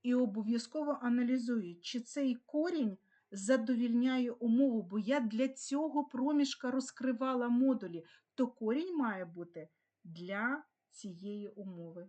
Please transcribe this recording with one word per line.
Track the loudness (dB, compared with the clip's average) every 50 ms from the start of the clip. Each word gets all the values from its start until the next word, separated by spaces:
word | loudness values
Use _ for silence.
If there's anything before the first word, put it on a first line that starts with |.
І | 2 2 2
обов'язково | 4 2 2 0 -2 0 0 0 0 -2 -4 -4 -4 -2 -2 -2 -2
аналізую, | 0 2 2 2 4 2 2 0 0 0 -2 -2 -2 -4 -10 -10
чи | -12 -8 -6 -6
цей | -8 -6 -4 -2 0 0 0
корінь | -2 _ -4 -2 -2 0 0 0 0 0 0 -2 -4 _ _ _ _ _ _
задовільняє | -10 -6 2 2 4 4 4 2 2 2 2 2 2 4 4 4 2 2 0 0
умову, | -2 0 2 4 6 6 6 4 4 0
бо | -2 -2 -2 -2
я | 0 2 2 2
для | 2 0 2 2 0 0
цього | -2 -8 -6 -4 -2 0 0 0 0 -2 -2
проміжка | -2 -4 -2 0 2 4 4 2 2 0 -4 -4 -2
розкривала | -2 -2 -2 -4 -8 -4 -2 -2 0 0 -2 0 0 0 2 2
модулі, | 4 6 6 4 4 2 -2 -8 -8 -10 -12 -14 -20 _ _ _ _
то | 0 0 0
корінь | 0 _ -2 0 0 0 -2 -2 -2
має | 0 0 0 -2 -4 -8
бути | -10 -10 -12 -12 -12 _ -16 -16 _ _ _ _ _ _ _ _
для | -18 -14 -12 -10 -6 -4 -2 -2 -2 -2 -4 -8 _ _ _ _ _
цієї | _ -14 -14 -14 -14 -10 -10 -10 -8 -8 -10 -12
умови. | -12 -12 -12 -12 -12 -12 -12 -12 -14 -14 -16